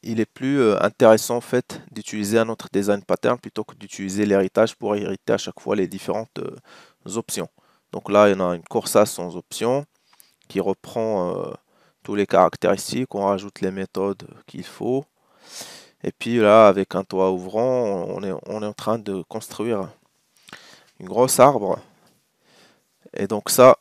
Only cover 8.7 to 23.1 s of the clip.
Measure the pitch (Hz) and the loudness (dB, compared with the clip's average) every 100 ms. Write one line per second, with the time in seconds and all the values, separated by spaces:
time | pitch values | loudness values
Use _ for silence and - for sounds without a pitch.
8.7 | 117 - 110 104 - 87 85 - - 117 | -6 0 2 2 -2 -10 -10 -14 -6 -4
9.7 | 135 147 _ _ _ _ _ _ 98 95 | -4 -6 _ _ _ _ _ _ -6 -4
10.7 | 95 - - 113 104 87 92 - - _ | -6 -8 -6 -2 -2 -2 -6 -8 -12 _
11.7 | _ _ _ - 101 98 95 90 - 90 | _ _ _ -8 -4 0 4 4 2 -2
12.7 | 98 - 120 127 104 98 98 101 - 95 | -2 -4 -6 -6 -2 -2 -2 -4 -8 -6
13.7 | 95 95 - 98 98 87 - - - - | -6 -10 -4 -4 -4 -12 -20 -20 -18 -18
14.7 | - - 131 143 _ _ _ - - - | -10 -4 -4 -6 _ _ _ -20 -20 -18
15.7 | - - _ - - 117 117 104 110 107 | -20 -20 _ -12 -10 -4 2 6 10 8
16.7 | 98 95 90 98 95 95 92 92 107 123 | 6 -2 -4 -6 -2 0 -2 -6 -4 -2
17.7 | 127 117 98 85 95 98 87 - 107 107 | 0 -2 -4 -6 -8 -8 -10 -10 -10 -10
18.7 | 107 - 117 104 95 82 110 - - 110 | -8 -4 -4 -4 -8 -8 -12 -14 -8 -6
19.7 | 107 92 - _ _ _ _ - - - | -4 -6 -14 _ _ _ _ -20 -20 -20
20.7 | - _ _ 92 98 127 - 131 131 98 | -20 _ _ -8 0 0 6 6 6 -2
21.7 | 87 - _ _ _ _ _ _ _ _ | -4 -8 _ _ _ _ _ _ _ _
22.7 | _ _ _ - | _ _ _ -20